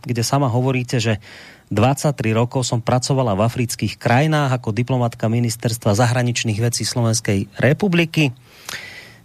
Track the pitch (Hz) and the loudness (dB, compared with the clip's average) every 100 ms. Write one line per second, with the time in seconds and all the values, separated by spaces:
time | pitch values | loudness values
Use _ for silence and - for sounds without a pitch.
0 | - 117 113 139 131 123 131 127 123 127 | -6 -2 0 0 0 0 0 -2 -2 -2
1 | 113 101 - - - - - 101 123 151 | 0 -2 -6 -20 -20 -20 -6 2 2 2
2 | 156 131 113 110 120 135 120 117 - 123 | -2 0 0 2 0 -2 -2 -2 0 0
3 | - 135 120 95 113 127 117 - 107 - | 2 0 2 2 0 0 -4 -2 -6 -4
4 | - 139 156 151 139 127 117 104 120 127 | 0 2 4 2 2 0 -2 -2 0 0
5 | 120 - 110 120 117 - 113 107 110 101 | -2 -2 0 2 0 -2 -4 -2 0 2
6 | 120 123 120 113 117 104 120 - 107 127 | 2 2 0 0 -2 0 -2 -2 -4 0
7 | 117 110 - 98 - - 117 156 208 170 | 0 0 0 -2 -2 0 2 2 2 2
8 | 160 160 143 - - - - - - - | 2 2 0 -2 -20 -20 -16 -14 -16 -20
9 | - - | -20 -18